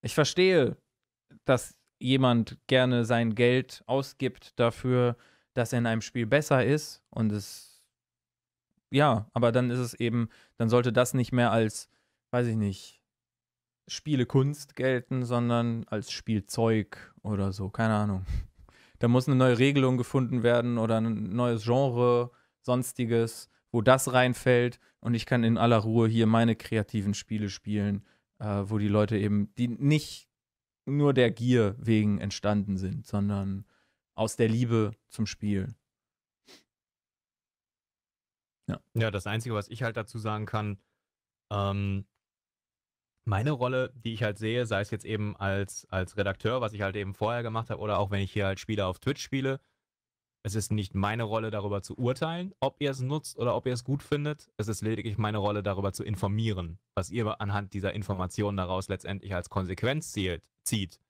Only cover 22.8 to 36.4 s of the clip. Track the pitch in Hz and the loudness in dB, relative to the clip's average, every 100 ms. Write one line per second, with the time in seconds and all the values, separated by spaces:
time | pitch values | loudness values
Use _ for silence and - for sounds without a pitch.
22.8 | 127 - 117 117 117 - - _ _ 120 | -2 -4 0 2 0 -4 -20 _ _ 2
23.8 | 107 131 135 127 127 123 - 123 123 - | 6 6 6 4 4 2 4 4 2 -4
24.8 | _ _ - 117 - 123 113 117 117 113 | _ _ -2 -2 0 2 2 4 6 4
25.8 | 107 113 113 113 110 113 117 110 - 113 | 4 2 4 4 4 4 4 0 -2 -2
26.8 | 101 107 101 101 - 110 104 - - 104 | -2 -2 -2 -4 -4 -6 -4 -8 -4 -2
27.8 | 101 101 _ _ _ _ 107 101 98 107 | 0 -2 _ _ _ _ -4 -4 -2 0
28.8 | 104 104 104 110 104 104 101 - 120 113 | 2 4 4 2 2 0 -2 -2 -4 0
29.8 | 143 151 151 - _ _ _ _ _ _ | 2 2 0 -16 _ _ _ _ _ _
30.8 | - 143 143 131 120 - 123 123 104 110 | -4 2 4 6 4 2 2 4 4 0
31.8 | 113 110 104 101 98 - 104 104 101 95 | 2 4 4 0 -2 -4 0 0 0 -2
32.8 | 92 - - 104 101 101 98 98 - _ | -4 -6 -6 -2 -2 -2 -4 -6 -10 _
33.8 | _ _ _ - 107 - 113 113 123 117 | _ _ _ -4 -4 0 0 2 2 2
34.8 | 104 107 _ - 107 - 104 98 98 - | 0 -4 _ -6 -6 -4 -2 -2 -4 -10
35.8 | _ _ _ _ _ _ | _ _ _ _ _ _